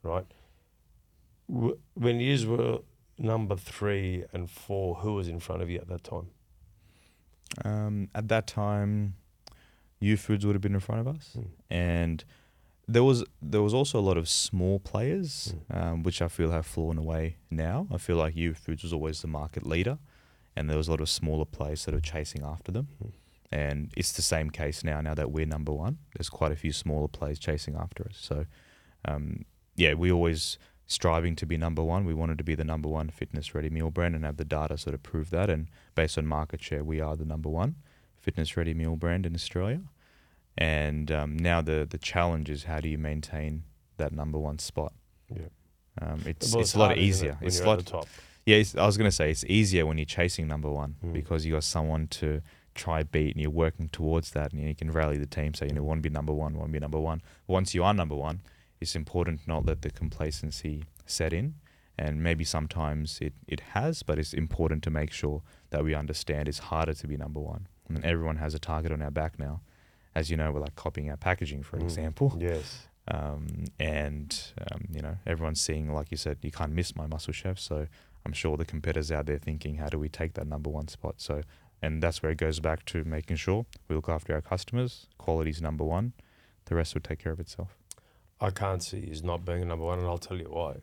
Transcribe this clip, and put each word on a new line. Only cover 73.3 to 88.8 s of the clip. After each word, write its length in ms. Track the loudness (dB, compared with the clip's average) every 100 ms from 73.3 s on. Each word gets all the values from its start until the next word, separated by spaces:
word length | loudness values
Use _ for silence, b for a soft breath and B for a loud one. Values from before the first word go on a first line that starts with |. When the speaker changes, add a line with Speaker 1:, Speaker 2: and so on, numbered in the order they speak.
| -4 -6 -6 -8 -2
Speaker 2:
and, 720 | -2 0 -2 -4 -6 -8 -8 -10 -8
um, 140 | -8 -6
you 100 | -6
know, 160 | -6 -6
everyone's 340 | -2 0 0 0
seeing, 320 | 0 0 0
like 160 | -2 -2
you 60 | -4
said, 200 | -4 -4
you 100 | -6
can't 200 | -4 -2
miss 240 | 0 -2
my 100 | -4 -6
Muscle 260 | -4 -4
Chef. 260 | -4 -4 -6
So 280 | -4 -4 -4 B B B
I'm 80 | -6
sure 220 | -2 0 0
the 80 |
competitors 460 | -2 -2 0 0 0
out 140 | -2
there 120 | 0 -2
thinking, 360 | -2 -4 -4
"How 140 | -4 -2
do 80 | -2
we 80 | -4
take 240 | -2 -4
that 120 | -4 -6
number 220 | -4 -4
one 180 | -4 -6
spot?" 320 | -6 -8 -6
So, 220 | -4 -4 -4 b b b
and 220 | -2 2
that's 180 | 0 2
where 100 | 0
it 60 | 2
goes 220 | 0 2
back 260 | 0 -2
to 180 | -2 -4
making 340 | -2 -4 -2 -2
sure 280 | 2 0 -2 -14 -2
we 80 |
look 140 | -2 0
after 240 | -4 0
our 80 | -4
customers. 640 | 0 -4 0 -2 -2 -4 -20 -6
Quality's 440 | 0 2 0 -2
number 220 | -4 -2
one. 300 | 0 0 -2 -6 b b b b
The 100 | -2
rest 180 | 0 0
will 80 | -4
take 180 | -6 -6
care 120 | -4
of 80 | -6
itself. 380 | -8 -10 -10 -12 _ -20 b b b _
Speaker 1:
I 100 | -2
can't 320 | 0 0 0